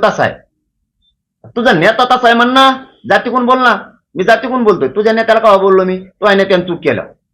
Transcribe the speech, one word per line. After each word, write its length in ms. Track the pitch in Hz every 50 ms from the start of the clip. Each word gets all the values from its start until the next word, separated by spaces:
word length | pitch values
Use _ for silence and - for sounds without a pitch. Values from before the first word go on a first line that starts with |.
| -
तसा 200 | 180 156 - 135
आहे." 100 | 98 - - _ _ _ _ _ _ _ _ _ _ _ _ _ _ _ _ _ _ _ _ -
तुझा 260 | - - 233 233 262
नेता 340 | 247 156 160 202 226 226 254
तसा 220 | 240 254 247 240 233
आहे 60 | 233
म्हण 160 | 233 240 247
ना, 340 | 254 269 269 269 262 - - - _ _ - -
जातीकडून 360 | 190 208 196 254 220 254 247
बोल 120 | 233 254 254
ना. 340 | 254 240 214 - - - _ _ _ _ -
मी 80 | - 185
जातीकडून 400 | - 226 - - 269 240 240 240
बोलतोय, 240 | 214 196 170 139 131
तुझ्या 260 | - 202 214 226 220
नेत्याला 260 | 226 226 220 220 220
केव्हा 180 | 220 220 202 190
बोललो 260 | 190 196 190 190 185
मी? 140 | 185 185 185
तो 300 | 185 - _ _ 185 208
आहे 100 | 196 196
नेत्यानं 280 | 196 190 196 180 180
चूक 140 | 185 170 160
केलं, 220 | - 147 120 - - - - _ _ _